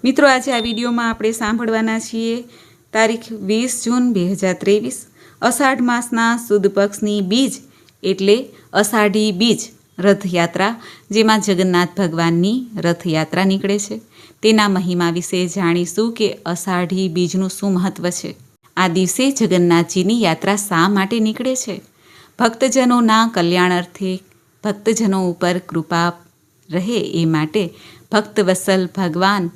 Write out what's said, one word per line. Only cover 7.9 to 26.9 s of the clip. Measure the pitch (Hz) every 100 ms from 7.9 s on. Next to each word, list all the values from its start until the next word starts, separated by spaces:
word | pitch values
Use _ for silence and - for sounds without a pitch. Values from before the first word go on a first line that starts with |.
| _
એટલે | 185 190 196 220 262 - -
અષાઢી | - 208 226 208 208 214
બીજ | 180 233 202 - - _ -
રથયાત્રા, | 190 202 190 175 170 175 196 233 - - _
જેમાં | 202 220 220
જગન્નાથ | 208 180 185 175 175 -
ભગવાનની | 180 165 170 170 185 247 247 214
રથયાત્રા | 170 170 180 156 156 - 190
નીકળે | 196 196 202
છે. | 202 220 - - - _
તેના | 220 220 208 190
મહિમા | 175 175 170 170
વિશે | 170 185 180
જાણીશું | 202 170 175 175 - 226
કે | 226 214 - -
અષાઢી | 175 - 180 175 190 190
બીજનું | 165 175 185 190 -
શું | 202
મહત્વ | 185 185 - 175
છે. | 170 - - - _ _ -
આ | 185
દિવસે | 170 185 - 262
જગન્નાથજીની | 269 220 180 175 170 170 190 185 233
યાત્રા | 196 160 - 202 202
શા | 165 180
માટે | 202 196 233
નીકળે | 220 220 247 254
છે? | - 190 - _ _ - - -
ભક્તજનોના | 233 233 262 269 247 240 226 220 226
કલ્યાણ | 208 170 180 180 180
અર્થે, | 175 - 190 185 _ _ _ _
ભક્તજનો | 208 208 214 226 220 190 185
ઉપર | 175 175 180 -
કૃપા | 165 156 170 175 175 _ _ _ _ _
રહે | 170 185